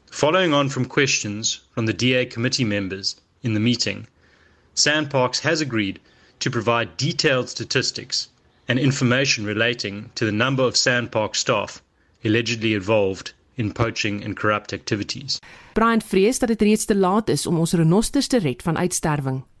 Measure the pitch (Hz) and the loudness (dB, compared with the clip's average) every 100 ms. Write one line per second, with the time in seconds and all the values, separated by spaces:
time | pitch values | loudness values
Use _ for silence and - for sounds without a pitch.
0 | _ - 143 180 180 143 139 135 123 - | _ 0 2 4 4 2 0 -2 -2 2
1 | 139 - 107 104 113 - _ - 113 107 | 2 2 -2 -4 -4 -4 _ -4 -2 0
2 | 123 127 127 - 123 - 113 101 95 95 | 0 2 0 -2 -2 0 0 -2 -4 -6
3 | 98 - _ _ 123 107 113 120 - 101 | -8 -8 _ _ -2 0 2 2 -2 -6
4 | 107 _ _ _ _ _ _ - 147 151 | -10 _ _ _ _ _ _ 0 2 2
5 | 147 139 123 - 143 160 147 110 98 95 | 0 2 0 0 0 0 0 -2 -2 -6
6 | _ _ _ - 143 120 104 117 110 - | _ _ _ -6 -4 -2 0 0 0 -4
7 | 135 - 156 131 120 - 117 135 - - | -4 0 0 0 -2 -8 -4 -2 -2 -6
8 | - - - _ _ _ - 123 139 139 | -6 -6 -6 _ _ _ -2 2 2 2
9 | 123 123 139 120 104 104 113 120 104 101 | 2 2 2 0 -2 0 0 -2 -6 -8
10 | 107 - 110 104 127 135 127 - 135 123 | -12 -4 -2 0 0 2 2 2 2 0
11 | 117 113 104 - - 110 95 - _ _ | 0 -2 -2 -2 0 0 -2 -10 _ _
12 | _ _ 113 110 113 113 110 107 95 110 | _ _ 0 0 0 -2 0 0 2 2
13 | 98 95 - - _ - 107 - 117 113 | 2 -2 -10 -18 _ -6 -4 -2 -2 -2
14 | 107 101 104 95 107 104 - 98 - 107 | -4 -4 -8 -2 0 0 -2 -10 -4 -4
15 | 101 - 135 - - - - - 226 226 | -4 -8 -8 -8 -10 -20 -6 0 2 2
16 | - 196 202 254 233 226 208 214 - 202 | 2 4 4 2 0 2 4 4 2 2
17 | 185 202 214 147 - 165 165 175 160 185 | 4 2 2 0 0 0 2 4 4 4
18 | 226 285 - 247 156 123 180 156 175 - | 2 0 2 2 0 -2 -2 0 0 -2
19 | 165 147 135 131 - _ | -2 -2 -2 -4 -8 _